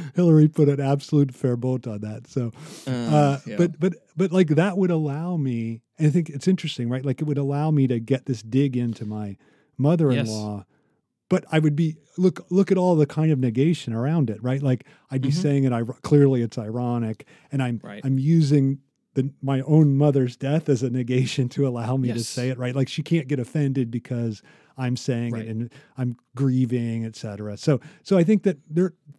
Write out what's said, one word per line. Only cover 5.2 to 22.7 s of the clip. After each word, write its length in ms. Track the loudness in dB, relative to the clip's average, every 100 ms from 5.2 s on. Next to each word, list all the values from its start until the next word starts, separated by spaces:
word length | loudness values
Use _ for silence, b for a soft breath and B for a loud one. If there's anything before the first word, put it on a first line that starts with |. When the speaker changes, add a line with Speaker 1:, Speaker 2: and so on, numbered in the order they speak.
| -6 -4
Speaker 1:
me, 440 | -2 -4 -6 -8 _ 0
and 100 | 2
I 20 |
think 200 | 2 -2
it's 180 | -4 0
interesting, 400 | 0 -2 -6 -4
right? 140 | -4 -4
Like, 160 | -4
it 40 | -2
would 120 | -2
allow 320 | -2 -2 0
me 140 | 2 2
to 120 | 0
get 260 | 0 -2 -2
this 140 | -8
dig 360 | -2 0 0 0
into 280 | -4 -6 -8
my 300 | -8 -10 -12 b b b -2
mother-in-law, 800 | 0 2 2 2 0 -4 -6 -8
Speaker 2:
Yes. 80 | -12 _ _ _ _ _ _
Speaker 1:
but 140 | -2 0
I 80 | 0
would 160 | 2 0
be, 220 | -2 -4 _ 0
look, 280 | 0 0 -2
look 220 | 0 2
at 60 | 2
all 180 | 2 2
the 100 | 2
kind 260 | 2 0
of 80 | 2
negation 540 | 0 2 0 0 -4
around 360 | -4 -2 0 -2
it, 120 | -2
right? 200 | -4 -2
Like, 240 | 0 -2 -4 b b
I'd 100 | -4
be 80 | -2
Speaker 2:
Mm-hmm. 120 | -2
Speaker 1:
saying 220 | 0 2 2
it, 60 |
ir-, 120 | 0 -4 -8
clearly 400 | 2 6 6 4
it's 160 | -2 -6
ironic, 680 | -8 -4 -4 -2 -4 -6 -14 b b
and 100 | -4
I'm, 180 | -2 -4
Speaker 2:
Right. 180 | -8 -8 -2
Speaker 1:
I'm 120 | 0
using 640 | 4 4 4 4 2 -2 _ _ _
the, 180 | -4 -4 -6
my 200 | -4 -4
own 360 | 4 4 6 4
mother's 380 | 4 2 0 -2
death 320 | -2 -2 0
as 140 | 0
a 60 | 0
negation 580 | -2 0 0 0 -2 -4
to 180 | -2 -2
allow 300 | -2 -4 -2
me 120 | -2
to 60 | -4
Speaker 2:
Yes. 100 | -6
Speaker 1:
say 220 | -4 -4
it, 80 | -4
right? 160 | -4